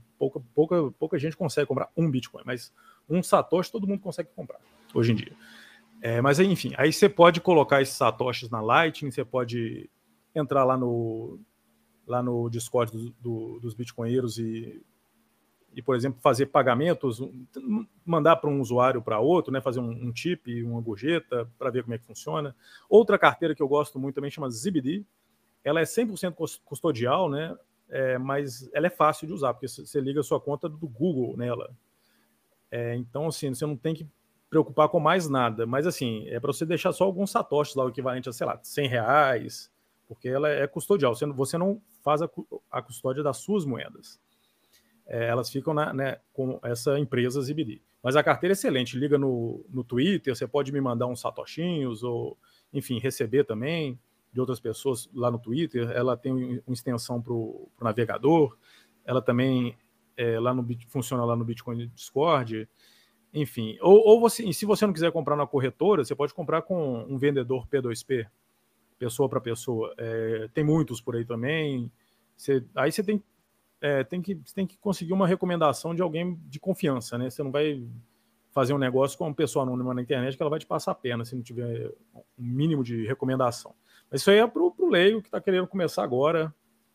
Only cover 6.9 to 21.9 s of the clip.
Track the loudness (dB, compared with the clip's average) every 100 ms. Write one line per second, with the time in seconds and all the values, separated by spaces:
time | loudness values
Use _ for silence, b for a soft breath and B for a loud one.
6.9 | 6 4 8 8 8 6 6 6 4 4
7.9 | 2 2 2 -2 -4 -6 -4 2 4 4
8.9 | -2 -6 -6 -4 -4 -2 -4 -6 -8 -16
9.9 | _ _ _ _ -4 0 4 4 2 0
10.9 | -2 -4 -6 -10 -14 -20 _ _ _ _
11.9 | _ -4 -2 -2 -2 -2 -6 -2 0 0
12.9 | -4 -12 -10 -8 -8 -8 -10 -10 -10 -10
13.9 | -6 -2 0 -2 -4 -6 -8 -12 -16 -20
14.9 | _ _ _ _ _ _ _ _ -6 0
15.9 | 2 0 2 2 4 4 4 4 4 2
16.9 | 0 -2 -4 -8 -12 -18 -10 -4 -4 -6
17.9 | _ -2 4 6 6 2 0 2 4 4
18.9 | 2 0 2 4 4 2 -2 -2 -2 -4
19.9 | -6 -8 -6 -4 -4 -6 -6 -6 -6 -6
20.9 | -4 -2 -2 -2 -4 -6 -6 -4 -2 -4